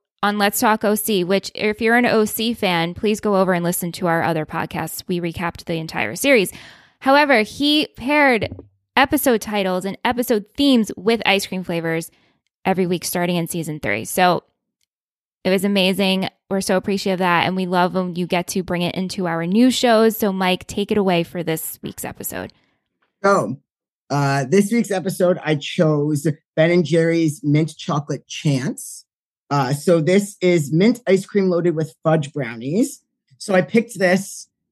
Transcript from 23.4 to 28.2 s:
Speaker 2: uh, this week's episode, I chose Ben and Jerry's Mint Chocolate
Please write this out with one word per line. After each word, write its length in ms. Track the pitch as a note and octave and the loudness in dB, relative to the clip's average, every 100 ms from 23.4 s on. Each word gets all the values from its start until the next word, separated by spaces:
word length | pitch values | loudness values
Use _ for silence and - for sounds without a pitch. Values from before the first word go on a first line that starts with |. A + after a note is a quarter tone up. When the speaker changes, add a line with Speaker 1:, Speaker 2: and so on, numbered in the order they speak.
| G#2+ C3+ _ _ _ _ _ | 0 -8 _ _ _ _ _
Speaker 2:
uh, 340 | C#3+ C#3 C#3 | -2 0 0
this 260 | C3 F#3+ G3+ | 2 2 2
week's 200 | A#3+ - | 0 0
episode, 480 | F#3+ F3+ - F3+ F3+ | -2 -4 0 2 2
I 120 | D#3 | -2
chose 720 | D3 - - D#3 D3+ D3 D3 D#3+ C#3+ _ - | -2 -2 0 2 2 0 0 -2 -6 _ 0
Ben 140 | E3 | 4
and 140 | F3 | 4
Jerry's 560 | D3 E3 E3 E3+ D#3+ D3 | 2 2 2 2 0 -2
Mint 320 | D3 D3 D#3+ - | 0 2 0 -6
Chocolate 480 | - D3 D3 C#3 | -4 -4 -4 -10